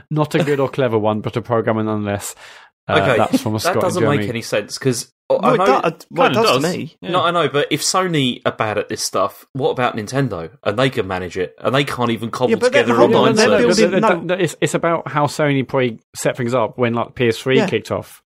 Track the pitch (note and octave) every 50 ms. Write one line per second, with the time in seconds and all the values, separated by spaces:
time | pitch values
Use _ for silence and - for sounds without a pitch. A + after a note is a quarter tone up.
0 | - _ D3+ D3+ D3+ D3 - D#3+ D3 C#3+ D3 C3+ C3+ B2+ - - C3+ A#2+ A2+ A2
1 | G#2 G#2+ G#2+ G#2+ G#2 A2 - B2 G#2+ - B2 A2+ A2 A#2 A2+ A2 A2 G#2+ A2 G#2+
2 | G#2 G2+ G2+ G2+ - - - - - - - - - - _ _ _ - - -
3 | - - B2 G#2+ G#2+ - - - - A2+ G#2+ G#2+ - E3 F#3+ A3+ G3 F3+ D#3+ F3
4 | A#2 G#2+ - - G#2 G2+ A2+ A#2 A2 - - A2 G#2 - - - - C3+ B2 A#2+
5 | - - _ _ _ _ C3+ - - D#3 G3 G3 F#3 G3+ C4+ - - E3+ - -
6 | - _ - D#3 - A#3 D3 G#3 A3+ G#3+ C3 C3 C#3+ F3 F3+ - A#2 D#3+ - _
7 | - F#3+ F3 F#3 D#3+ E3+ E3+ F3 D#3+ C#3 B2+ C#3+ D3 - D3+ C#3+ - - - F#3+
8 | F#3+ F#3 E3 D3+ C3+ B2 - - _ A#2+ - - A#2+ G#2+ G#2 G2+ F#2 - A2 -
9 | - - - G#2+ F#2+ G2+ - - - _ _ C3 C3+ D3+ G2 B2 B2 A#2 - A2+
10 | G#2 G2 A#2+ C3+ C#3 A#2 G2 E2+ E2 D#2+ - - - G#2 G#2 A2 C3 C3+ C3 B2
11 | G2+ F#2+ F#2+ F#2 F#2 F2 - F#2+ F2+ - - - - A2+ A#2 C#3 D3 C#3 - B2
12 | A#2+ A#2 A#2 G#2 A2+ A2+ - - B2+ A#2+ A3+ F#3+ A#3+ B3+ B3 - A#3 A3+ A#3 B3
13 | A#3+ A#3+ A3+ A3+ - - - - G#3+ - - - A#3+ A#3 A3 G#3 A3 F3+ F3+ F#3+
14 | A3 A3 F3+ E3+ - E3 F3+ F#3+ F3+ D3+ - - - D3+ - F3 - E3 E3+ D#3+
15 | - - C3+ D3 D3 C#3 - - D#3 D3 C#3 C3+ B2 - - C#3 B2+ B2 A2 -
16 | _ _ _ - - D3 C3 - B2+ A#2 B2 B2+ A2 G#2+ - - B2 A#2 A#2 A#2+
17 | A2+ - - - B2+ A#2 A2 - - C3+ C3 C3+ G#3+ - B2+ A2 - - G#2+ F#2+
18 | F#2+ - - - _ _